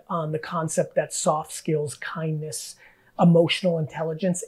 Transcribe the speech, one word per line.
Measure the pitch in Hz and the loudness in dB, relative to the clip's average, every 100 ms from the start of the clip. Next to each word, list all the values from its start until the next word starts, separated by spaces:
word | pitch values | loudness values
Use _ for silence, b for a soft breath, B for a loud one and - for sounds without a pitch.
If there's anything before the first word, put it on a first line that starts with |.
| - | -6
on | 175 156 | -4 -2
the | 156 | -4
concept | - 175 160 - - | -4 -4 -2 -2 -2
that | 175 151 | 0 -2
soft | - 180 156 156 | 0 0 0 -2
skills, | - - 156 147 | -8 -2 0 -2
kindness, | - - 165 160 156 151 - - - b b b b | -6 -10 -6 -4 -4 -6 -10 -12 -16 b b b b
emotional | 180 165 170 - 185 165 | 6 8 6 2 0 0
intelligence | 151 - 160 160 190 175 | -2 -4 -6 -2 -2 -2